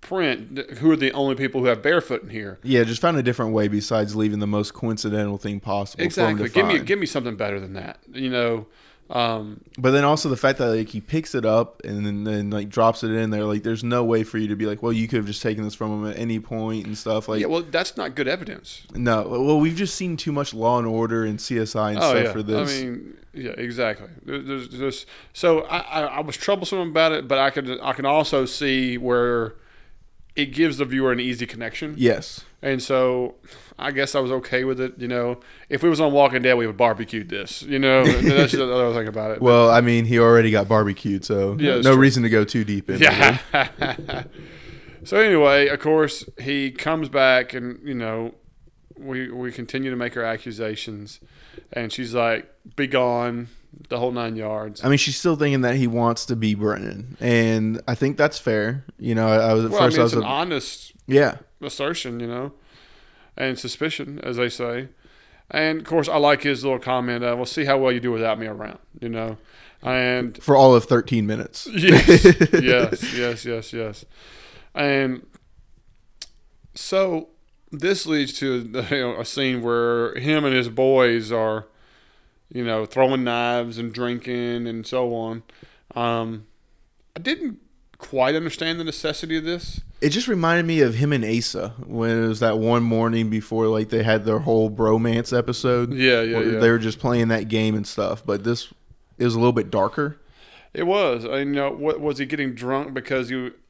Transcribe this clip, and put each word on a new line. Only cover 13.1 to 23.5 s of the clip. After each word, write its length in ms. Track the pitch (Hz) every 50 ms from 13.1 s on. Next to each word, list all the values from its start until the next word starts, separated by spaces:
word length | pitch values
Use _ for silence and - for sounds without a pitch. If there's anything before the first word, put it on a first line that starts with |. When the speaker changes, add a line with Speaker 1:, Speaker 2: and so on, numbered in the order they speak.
Speaker 2:
in 180 | 110 113 113 110
there. 140 | 107 107 107
Like, 180 | 107 104 104 104
there's 200 | 117 113 107 113
no 220 | 117 120 123 123
way 180 | 113 117 110 110
for 140 | 107 - 113
you 100 | 107 104
to 80 | 104
be 100 | 101 110
like, 160 | 107 104 107
"Well, 120 | - 117 117
you 120 | 113 113 113
could 80 | - 120
have 80 | 107
just 160 | 101 104 -
taken 240 | - 123 110 104 110
this 100 | 107 104
from 160 | - 113 107
him 180 | 107 107 107 107
at 80 | 104 -
any 220 | 117 117 113 110
point," 460 | 110 - 120 113 110 110 110 110 98
and 120 | 104 104 104
stuff. 300 | - 113 110 110 107 -
Like, 140 | 110 107
Speaker 1:
Yeah, 60 | 104 -
well, 140 | 156 170 170 151
that's 280 | 135 165 185 - - -
not 180 | - 156 127
good 140 | 135 143 127
evidence. 540 | 151 185 185 - - - - - - - - - -
Speaker 2:
No. 320 | - 123 120 113 110 104 92
Well, 320 | 139 123 131 143 151 151
we've 160 | 147 165 165
just 200 | 165 202 185 -
seen 200 | - 190 180 170
too 160 | 151 - -
much 220 | 147 143 143 - -
Law 240 | 113 113 117 123 123
and 100 | 117 113
Order 380 | 113 113 113 113 113 113 113
and 160 | 107 107 104
C 180 | - - 131 117
S 160 | 110 107 -
I 140 | 113 107 107
and 80 | 104 -
Speaker 1:
Oh, 120 | 165 156
Speaker 2:
stuff 120 | 131 120 110
Speaker 1:
yeah. 80 | 117
Speaker 2:
for 100 | 101 107
this. 280 | 107 101 107 - 147 143 139 135
Speaker 1:
I 40 | 131
mean, 320 | 127 120 - - - - - - - -
yeah, 180 | - 131 117